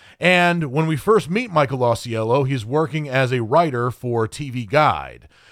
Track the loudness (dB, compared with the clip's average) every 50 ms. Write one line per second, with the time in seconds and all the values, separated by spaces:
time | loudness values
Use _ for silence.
0 | -20 -20 -8 -2 2 2 4 4 4 2 2 0 -2 -2 0 0 0 0 0 -2
1 | 2 4 2 2 2 0 -4 -4 -2 0 0 0 2 2 0 0 2 2 0 0
2 | -2 -6 -4 -2 0 0 2 2 0 0 -2 -4 -4 -2 -2 -2 -2 -2 -2 -6
3 | -4 -2 0 0 0 0 0 -2 -2 2 2 2 2 2 0 -2 -4 -4 -4 -6
4 | -6 -4 -2 -2 -2 -2 -4 -10 -10 -8 -8 -8 -6 0 2 2 4 4 2 0
5 | -6 -12 -14 -18 -20 -20 _ _ _ _